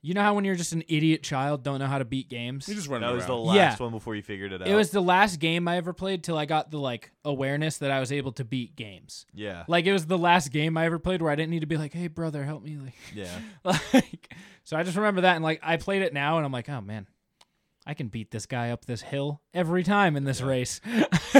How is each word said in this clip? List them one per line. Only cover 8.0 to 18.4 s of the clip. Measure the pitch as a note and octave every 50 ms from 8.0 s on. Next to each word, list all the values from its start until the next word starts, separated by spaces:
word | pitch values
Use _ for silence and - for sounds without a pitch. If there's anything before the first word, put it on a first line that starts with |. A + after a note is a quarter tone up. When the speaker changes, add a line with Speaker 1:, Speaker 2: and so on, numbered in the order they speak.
| C3 A#2+
Speaker 1:
able | C#3+ C#3+ C3 C3+
to | A#2 - B2+
beat | A2 C3+ B2+ A#2+ - -
games. | - A2+ G#2 F#2+ E2 - - - - - _
Speaker 3:
Yeah. | _ G2+ G#2 G#2 F#2 E2+ E2
Speaker 1:
Like, | - E3+ F3 E3
it | F#3+ G3
was | F#3+ D#3+
the | D#3 F#3+
last | F3 E3+ F3 E3+ F3+ C#3+ C#3
game | B2 D3+ D3+ E3 D#3+
I | D#3+ E3
ever | E3 E3+
played | E3 - F#3 F#3 F3
where | E3 D#3
I | C#3+
didn't | D3 D#3+ D#3+
need | E3+ E3
to | D#3
be | D3 E3
like, | D3+ D#3 C#3+ -
"Hey, | E3+ F3
brother, | E3+ D#3+ E3 E3 D#3+ D3+ D3 C#3
help | C#3+ D#3 C3+ G2
me." | D3+ D3+
Like, | D3 C3+ C3 - - - - -
Speaker 3:
Yeah. | G#2 F#2+ F2 F2+ F2+ - -
Speaker 1:
<laughs> | - - _
like, | F3+ F#3 D#3 - - - C4 - - - - - _ - - - - - _ _
so | - D#3+
I | D#3
just | F3 F#3 E3
remember | G3 G#3+ G#3+ G3+ F#3
that, | F#3 F#3 F3
and, | D#3+ D#3+
like, | D#3+ D#3+ -
I | - D#3+ E3
played | E3 - - G3 G3
it | F#3+ E3+ C#3+
now, | C#3+ C#3+ D3 E3
and | E3 D3+
I'm | C#3
like, | C3 B2 A#2
"Oh, | - C#3+ B2
man, | G2+ G2 G#2+ A2 F#2+ _ _ _ _ _ _ _ - _ _ _ _ _ _ _ _
I | - D3
can | - C#3+
beat | A2 G2 A2+ G#2+ _
this | - A2